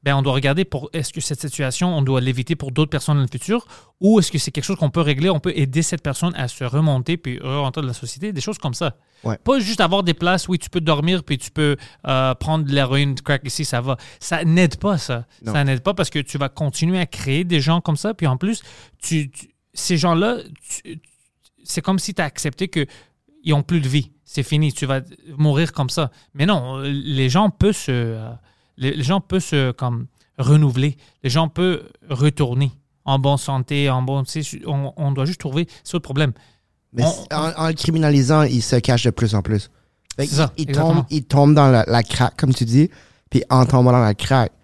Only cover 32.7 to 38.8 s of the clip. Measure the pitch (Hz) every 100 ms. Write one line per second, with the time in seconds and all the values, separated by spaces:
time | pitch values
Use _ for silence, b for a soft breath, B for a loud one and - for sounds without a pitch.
32.7 | - _ _ - 135 139 139 - 135 123
33.7 | 143 143 127 127 139 131 160 147 - -
34.7 | 143 139 - 143 135 139 185 147 135 170
35.7 | B - 180 - 135 151 117 b b b
36.7 | _ _ 120 147 185 - 151 156 165 160
37.7 | 156 - 160 156 147 127 156 151 123 110
38.7 | 123